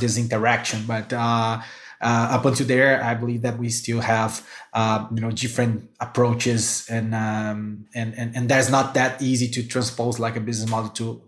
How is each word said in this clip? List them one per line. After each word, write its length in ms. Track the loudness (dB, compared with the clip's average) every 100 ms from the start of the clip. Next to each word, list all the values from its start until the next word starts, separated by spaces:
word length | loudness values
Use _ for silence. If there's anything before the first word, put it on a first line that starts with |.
this 160 | 0 0
interaction. 680 | 0 2 2 2 0 -4 -2
But, 280 | -4 -4
uh, 480 | -2 2 2 2 -2 -6 -16 -18 -4
uh, 280 | 2 2 4
up 160 | 2 2
until 220 | 2 2
there, 360 | 4 6 4
I 120 | 2 -2
believe 260 | -2 -2
that 160 | -2 -2
we 120 | -4
still 320 | -4 -2 -2
have, 460 | 2 2 2 -2 -10 -20 -6
uh, 360 | 0 2 0 0
you 80 | -4
know, 120 | -2
different 580 | -2 -2 0 0 0 -6 -10
approaches, 840 | -4 2 4 4 2 2 0 -2 -4
and, 240 | -4 -2 -2
um, 720 | 0 -2 -2 -4 -6 -10 -10 -6
and, 180 | -6 -4
and, 200 | -6 -2
and 120 | 2
that's 200 | 4 4
not 240 | 4 2
that 260 | 2 0 0
easy 280 | 0 2 0
to 160 | -2
transpose, 560 | -4 -2 -4 -2 -2 0
like, 160 | -2 -4
a 40 |
business 300 | -4 -4 -2
model 220 | -2 -2
to, 320 | -4 -6 -8